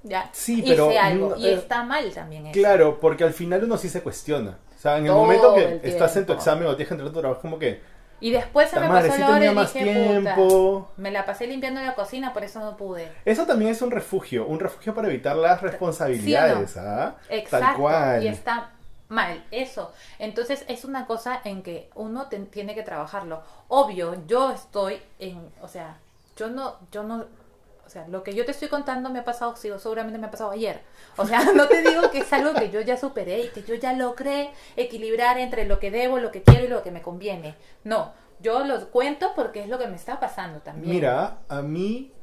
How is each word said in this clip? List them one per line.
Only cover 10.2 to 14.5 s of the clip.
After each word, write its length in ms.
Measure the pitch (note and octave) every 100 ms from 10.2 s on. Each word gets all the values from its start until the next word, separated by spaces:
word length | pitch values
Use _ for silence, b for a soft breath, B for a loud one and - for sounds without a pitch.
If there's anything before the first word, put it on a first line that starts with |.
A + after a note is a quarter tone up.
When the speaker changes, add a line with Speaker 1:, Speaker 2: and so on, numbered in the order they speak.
| G3+ F#3+
Speaker 2:
tiempo". 540 | F#3+ F#3+ F#3+ G3 F#3 -
Speaker 1:
me 140 | G3
la 140 | G3+ G3
pasé 220 | G3 A#3+
limpiando 340 | C4+ B3+ C4+
la 140 | C4 B3
cocina, 380 | G3 C4 C4
por 100 | G#3 G3+
eso 140 | A3+
no 160 | G#3+ G#3
pude". 340 | G3 F3 E3 - -
Speaker 2:
Eso 200 | A3 E4
también 260 | A#3+ G#3+
es 100 | A3+
un 100 | B3
refugio, 540 | G#3+ - F#3+ - A#2+
un 120 | A2